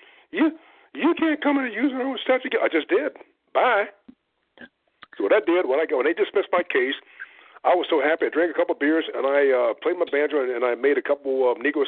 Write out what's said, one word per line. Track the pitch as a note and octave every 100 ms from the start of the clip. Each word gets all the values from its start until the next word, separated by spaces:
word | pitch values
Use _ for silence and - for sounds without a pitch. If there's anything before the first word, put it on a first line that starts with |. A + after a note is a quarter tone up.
| - - _
"You, | E3+ D#4 D#4+ - - _
you | C4 E4+ -
can't | D#4+ D4
come | D4 C#4
in | B3+
and |
use | G#3+ C#4
our | B3+
own | C4 B3+
stuff." | - B3+ C4
I | - -
just | E3 -
did. | F#3+ D4 - - _ _
Bye. | C#3+ A#3+ G#3 G#3 - - - _ _ _ _ - _ _ _ - -
So |
what | G3 F#3+
I |
did, | - F3+ F#3
when | C#3+
I, | D#3
when | C3 C#3
they |
dismissed | A3 G3+ G3+ -
my | F3+
case, | - G3 C3+ C#3 _ - - - - -
I | D#3
was | F3 -
so | D#3+
happy. | D3 E3 -
I |
drank | D3 F3
a | -
couple | E3+
of | E3
beers, | C#3+ D#3+ -
and | - C3+
I, | C#3+ C#3
uh, | B2+ A#2+ G#2+
played | D#3+ F3+
my | E3+
banjo, | C#3+ D3 D3
and, | B2+
and | A#2+
I | B2
made | A#2+ C3 C3
a |
couple | - C#3+ C#3 C3 B2+
of | A2+
Negro | C#3 D3